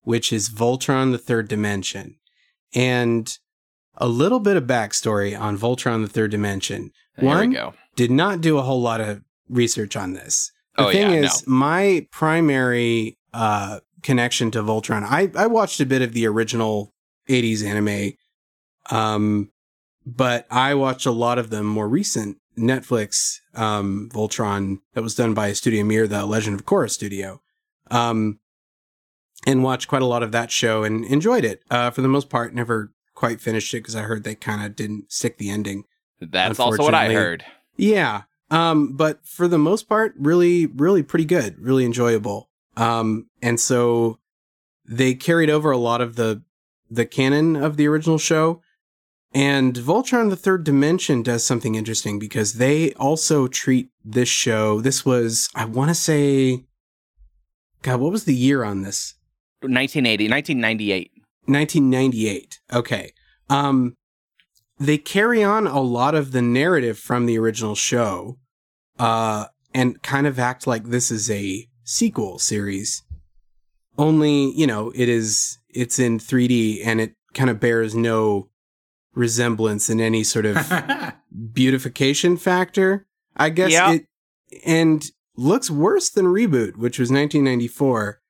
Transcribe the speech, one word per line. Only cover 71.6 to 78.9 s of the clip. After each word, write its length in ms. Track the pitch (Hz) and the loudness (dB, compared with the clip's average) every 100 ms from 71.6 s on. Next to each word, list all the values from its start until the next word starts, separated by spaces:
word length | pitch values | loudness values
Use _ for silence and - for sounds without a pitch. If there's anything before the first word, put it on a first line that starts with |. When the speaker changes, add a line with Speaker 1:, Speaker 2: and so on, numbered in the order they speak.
| - _ | -12 _
Speaker 1:
sequel 540 | - - 233 220 202 170 | -8 -2 0 0 -6 -4
series. 640 | - 214 101 98 107 - _ - _ _ _ _ _ _ _ - | -4 -2 -4 -6 -6 -10 _ -20 _ _ _ _ _ _ _ 0
Only, 540 | 151 160 151 147 135 | 2 4 4 2 2
you 160 | 131 147 | 2 0
know, 240 | 107 113 | 0 -4
it 140 | 123 120 | 0 2
is, 500 | 117 110 107 - - _ | 2 0 -2 -4 -8 _
it's 300 | 127 120 - | -6 -4 0
in 200 | 123 113 | 0 0
three 280 | - 131 123 | 0 2 4
D 340 | 123 110 107 | 4 2 0
and 160 | 113 110 | -2 -2
it 160 | 110 _ _ | -2 _ _
kind 160 | - 127 | 0 0
of 100 | 110 | 2
bears 360 | 120 117 110 | 2 2 0
no 540 | 113 117 113 110 101 - _ _ _ _ | 0 0 2 2 0 -4 _ _ _ _